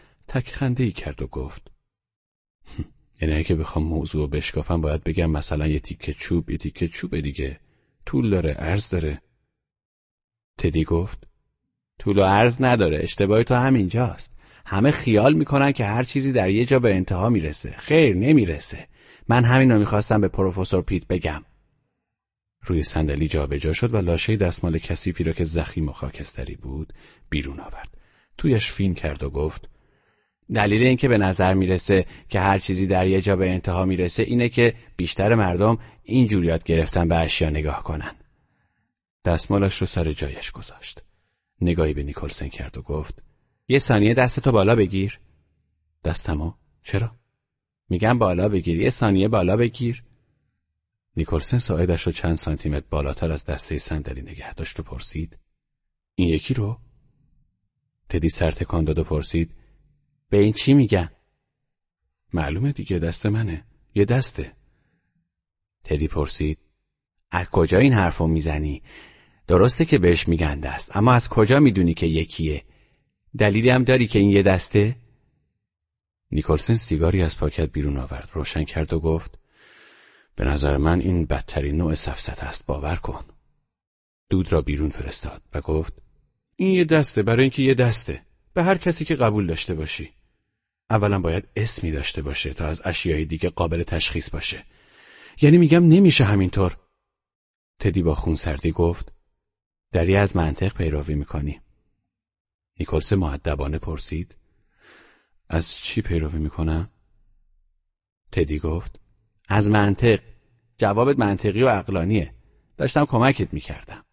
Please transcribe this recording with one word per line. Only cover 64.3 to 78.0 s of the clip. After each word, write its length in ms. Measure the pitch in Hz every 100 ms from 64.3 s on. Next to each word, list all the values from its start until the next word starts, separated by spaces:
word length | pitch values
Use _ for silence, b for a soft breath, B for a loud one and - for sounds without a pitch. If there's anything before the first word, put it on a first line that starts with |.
| - 69 _ _ _ _ _ _ _ _ _ _ _ _ _
تدی 240 | - 73 78
پرسید: 500 | 80 71 - 76 78 _ _ _ _ _ _ -
«از 160 | 87 90
کجا 320 | - 82 92
این 140 | 135
حرفو 340 | 113 87 - 80
می‌زنی؟ 560 | 80 78 76 76 69 B B B B B B -
درسته 380 | 90 123 -
که 140 | 165 135
بهش 300 | 87 82 -
می‌گن 320 | 80 78 71
دست، 360 | 69 - - 101
اما 160 | 117
از 160 | 123 -
کجا 320 | 117 107 139
می‌دونی 340 | 143 95 85
که 120 | 80 82
یکیه؟ 580 | 80 80 - 80 73 - _ _ _ _ _ _ -
دلیلی 320 | 107 104 123
هم 140 | 127
داری 220 | 123 127 113
که 120 | 104
این 120 | 101
یه 120 | 98
دسته؟» 540 | 98 90 - 107 107 - _ _ _ _ _ _ _ _ _ _ _ _ -
نیکولسن 420 | - - 78 -
سیگاری 480 | 113 - 76 82 95
از 160 | 80 -
پاکت 340 | 76 - 76
بیرون 240 | 76 73
آورد، 340 | 69